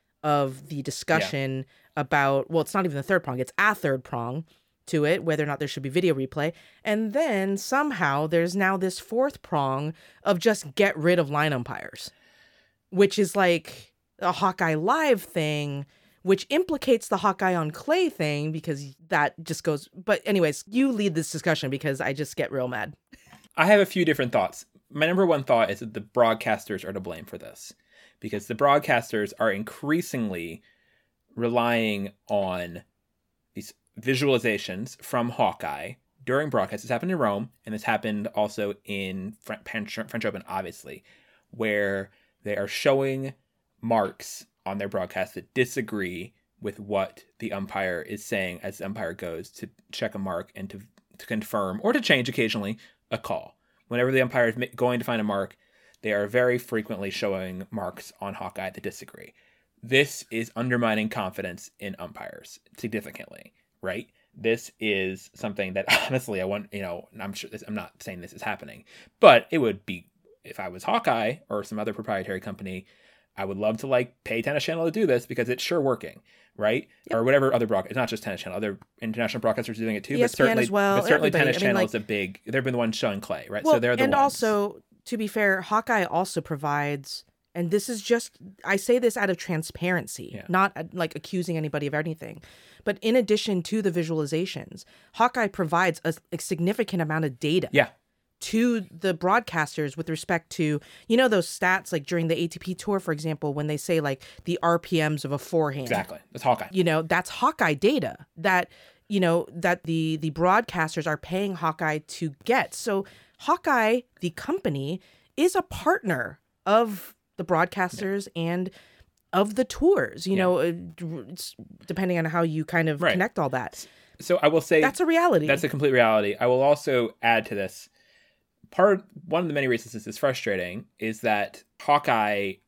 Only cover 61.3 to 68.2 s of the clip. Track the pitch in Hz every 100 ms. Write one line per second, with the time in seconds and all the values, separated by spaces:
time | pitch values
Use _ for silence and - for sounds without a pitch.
61.3 | 95 95 87 - _ 101 - 85 - -
62.3 | - - - _ - 117 107 - - -
63.3 | 50 - _ _ _ 92 98 - _ _
64.3 | - 113 113 - - 110 98 95 95 -
65.3 | - 113 98 95 95 - - - 131 123
66.3 | 98 95 101 104 101 92 87 - 107 101
67.3 | 98 - 107 - 107 87 - - 90